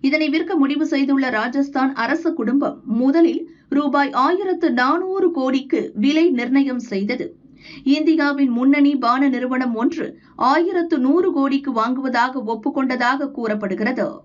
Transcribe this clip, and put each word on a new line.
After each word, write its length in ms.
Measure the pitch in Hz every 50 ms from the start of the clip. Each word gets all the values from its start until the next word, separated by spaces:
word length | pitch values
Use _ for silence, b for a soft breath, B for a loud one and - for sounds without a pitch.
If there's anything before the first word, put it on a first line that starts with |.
இதனை 260 | - 269 285 311 311 294
விற்க 240 | 277 320 349 - 392
முடிவு 300 | 330 269 269 285 294 311
செய்துள்ள 400 | 302 302 277 277 262 277 269 269 254
ராஜஸ்தான் 600 | 233 214 214 247 254 277 277 277 - 269 262 269 269
அரச 360 | - 226 240 285 330 - 339 -
குடும்பம் 440 | - 226 208 240 285 277 - - - - - 220
முதலில் 500 | 233 254 269 277 330 339 339 - - - B B B B B
ரூபாய் 420 | 269 277 294 285 247 285 285 269 - 233
ஆயிரத்து 500 | 262 302 359 381 403 381 359 349 349 311
நானூறு 560 | 247 240 247 262 311 349 370 381 381 392 381 349
கோடிக்கு 500 | - 254 262 262 - 277 - - - 220 196 - -
விலை 300 | 208 214 277 294 311 330 330
நிர்ணயம் 520 | 269 240 240 240 262 277 277 277 254 240 208 -
செய்தது. 340 | 208 196 202 208 247 - 160 - - _ _ - B B B B B B B 269 277
இந்தியாவின் 580 | 302 311 330 320 320 285 285 285 277 285 254
முன்னணி 400 | 233 233 254 269 285 294 285 285 294 254
பான 240 | 254 233 254 269 277 277
நிறுவனம் 440 | 254 247 254 254 254 254 254 247 226
ஒன்று 300 | 214 233 339 339 320 - - B B B B B B -
ஆயிரத்து 500 | 247 277 320 339 370 381 349 339 330 330 277
நூறு 300 | 254 262 294 349 392 381
கோடிக்கு 400 | 285 277 269 277 269 277 277 -
வாங்குவதாக 720 | 233 220 220 240 254 254 269 262 233 240 240 254 262 269 220
ஒப்புக்கொண்டதாக 880 | 214 226 220 - 285 - 294 262 247 254 240 247 240 269 285 294 277
கூறப்படுகிறது. 760 | - - 233 220 214 208 208 190 190 190 214 240 254 233 - - - - -